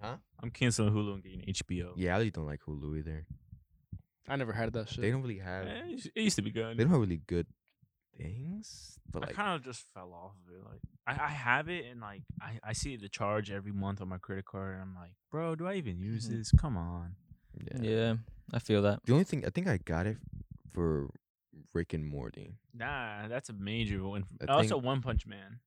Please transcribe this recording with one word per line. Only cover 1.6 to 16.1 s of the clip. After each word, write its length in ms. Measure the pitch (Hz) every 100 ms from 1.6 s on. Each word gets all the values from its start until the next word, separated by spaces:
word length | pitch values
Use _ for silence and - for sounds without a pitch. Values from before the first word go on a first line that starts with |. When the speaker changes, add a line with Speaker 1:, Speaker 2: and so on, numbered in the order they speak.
| -
Speaker 2:
B 160 | 90
O. 120 | 87 87
Speaker 1:
Yeah, 180 | 90
I 40 | 92
really 120 | 113
don't 160 | 82 76
like 140 | 73 -
Hulu 300 | 76 73 78
either. 260 | 76 78 80 - - - _ _ _ - - _ -
Speaker 3:
I 80 | 135
never 160 | 120
had 200 | 113 113
that 140 | 113 107
shit. 100 | -
Speaker 1:
They 100 | 107
don't 120 | 131
really 160 | 127 98
have 280 | 95 92 95
Speaker 2:
Eh, 300 | 226 349 277 180
it 60 | -
used 160 | 220 -
to 60 |
be 80 | 104
good. 260 | 107 113 117
Speaker 1:
they 80 |
don't 80 | 123
have 80 | 165
really 220 | 104 85 -
good 200 | 87 85 - _ _ _ _ _ -
things, 800 | 76 110 151 202 220 - - - -
but, 120 | -
Speaker 2:
I 40 | -
Speaker 1:
like, 80 | -
Speaker 2:
kinda 220 | 208 165
just 240 | 127 117 -
fell 180 | 104 90
off 200 | 87 92 98 90
of 80 |
it. 80 | 90
Like, 160 | 104 - - - -
I, 180 | 139
I 40 | 147
have 400 | 147 123 127 156
it, 180 | 175 120
and, 140 | 120
like, 220 | 107 98 - -
I, 180 | - 110
I 100 | 107
see 220 | 110 147 123
the 120 | 101
charge 420 | - 101 107 104
every 220 | 101 98
month 280 | 101 98 98
on 60 | 92
my 100 | 90
credit 260 | - 95
card, 300 | 95 98 95
and 80 | 95
I'm 120 | 95
like, 180 | 92 87 98 _
"Bro, 260 | 151 165 160
do 100 | 175
I 80 |
even 240 | 196 131 87
use 280 | 98